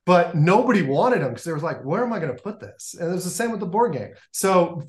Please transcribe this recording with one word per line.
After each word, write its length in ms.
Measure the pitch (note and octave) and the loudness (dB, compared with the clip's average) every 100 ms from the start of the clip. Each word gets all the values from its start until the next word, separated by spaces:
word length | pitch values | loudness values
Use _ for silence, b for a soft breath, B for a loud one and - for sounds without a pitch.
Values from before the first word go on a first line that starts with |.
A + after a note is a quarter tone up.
| - | 4
But 280 | F3+ E3+ | 4 4
nobody 460 | D#3 D#3+ G#3 B3+ G#3 | 2 4 4 4 2
wanted 420 | C#3 C#3+ A#3+ A3+ | 2 2 2 2
'em 120 | C3+ | -2
'cause 100 | A2+ | -6
they 80 | E3 | -8
was 100 | D3+ | -6
like, 220 | D#3+ C#3+ | -4 -6
"Where 180 | C3+ G3 | -4 -2
am 120 | B3 | -2
I 60 | G#3+ | -4
gonna 120 | D#3 | -6
put 260 | - - - | -6 -10 -12
this?" 360 | - - - - | -16 -18 -16 -8
And 120 | E3+ | -4
it 20 | |
was 120 | F3+ | -4
the 60 | F3+ | -4
same 200 | - A#3 | -4 -4
with 100 | G#3+ | -4
the 60 | F#3 | -2
board 260 | G3 A#3+ | 0 0
game. 220 | C3+ G2+ B B | 0 -8 B B
So 520 | - G3 F#3 E3+ E3+ | -2 2 4 2 -2